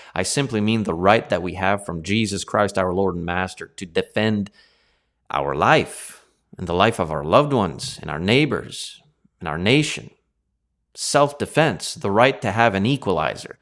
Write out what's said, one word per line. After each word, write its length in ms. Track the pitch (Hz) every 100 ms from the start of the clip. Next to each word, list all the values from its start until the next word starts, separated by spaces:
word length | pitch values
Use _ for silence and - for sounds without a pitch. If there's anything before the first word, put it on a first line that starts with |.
| -
I 100 | -
simply 360 | 92 - 139 110
mean 240 | 107 113
the 100 | 95
right 360 | 82 95 113 -
that 120 | 92
we 120 | 90
have 320 | 87 92 101 95
from 180 | 85
Jesus 400 | 80 107 107 98
Christ, 340 | - 107 104 101
our 160 | 92
Lord 220 | 90 95 87
and 100 | 85
Master, 420 | 90 92 - 85
to 180 | - 92
defend 680 | 92 92 - 110 107 98 _ _ _ _ _ _ _ -
our 260 | 67 71 69
life 680 | 107 151 - - - - _ _ _ -
and 100 | 87
the 60 |
life 260 | 87 107 113
of 120 | 82
our 120 | 76
loved 280 | 76 110 147
ones 460 | 131 92 67 - -
and 120 | 78
our 80 | 73
neighbors 800 | 92 127 151 92 - - - - _ _ _ _
and 100 | 82
our 80 | 76
nation. 540 | 98 143 151 - - - _ _ _ _ _ _ _
Self-defense, 1000 | - - 143 143 - 101 - 156 104 - -
the 160 | 101
right 280 | 101 131 135
to 80 | 110
have 240 | 107 117 98
an 100 | 104
equalizer, 720 | 139 - 85 71 52 - -